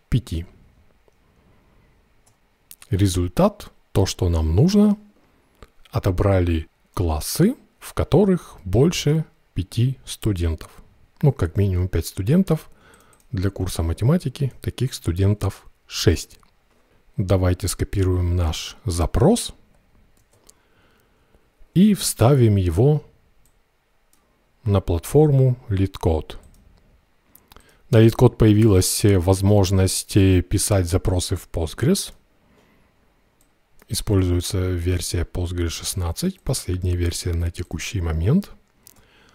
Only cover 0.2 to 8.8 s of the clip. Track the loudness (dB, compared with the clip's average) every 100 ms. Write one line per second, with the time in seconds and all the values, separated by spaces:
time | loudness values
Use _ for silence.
0.2 | -4 -10 -10 -20 _ _ _ _ _ _
1.2 | _ _ _ _ _ _ _ _ _ _
2.2 | _ _ _ _ -20 -18 -6 0 0 0
3.2 | -4 0 0 0 -20 _ _ -2 -2 -2
4.2 | -2 0 0 2 4 4 2 0 -6 _
5.2 | _ _ _ _ -20 _ -8 -4 -2 0
6.2 | 2 2 2 -2 -4 _ _ -4 -2 -2
7.2 | -4 0 0 0 _ _ -12 -6 2 2
8.2 | 4 0 -4 -16 -2 2